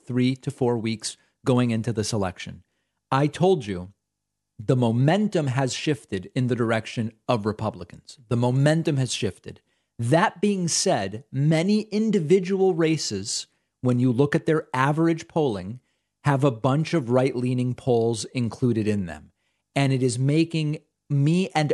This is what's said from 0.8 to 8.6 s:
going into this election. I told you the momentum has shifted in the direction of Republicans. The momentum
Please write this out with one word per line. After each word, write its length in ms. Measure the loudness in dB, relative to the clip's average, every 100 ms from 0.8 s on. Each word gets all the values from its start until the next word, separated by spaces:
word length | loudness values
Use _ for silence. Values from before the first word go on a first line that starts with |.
| -2 -6 -8 -14 _ _ 0
going 260 | 2 2
into 200 | 0 -2
this 220 | -4 -2
election. 500 | -2 -4 -6 -14 -16 -20 _ _ _ -4
I 160 | 0 0
told 380 | 2 2 2 -2
you 260 | -8 -10 -18 _ _ _ _ _ -6
the 200 | 0 2
momentum 720 | 2 2 2 2 2 0 -2
has 260 | -2 -2
shifted 580 | -2 -4 -4 -4 -8 -6
in 140 | -2 -2
the 80 | 0
direction 560 | 0 -2 -4 -6 -6 -6 -4
of 180 | -2 -2
Republicans. 760 | -2 -4 -6 -12 -20 -20 -16 -4
The 80 | 0
momentum 580 | 2 4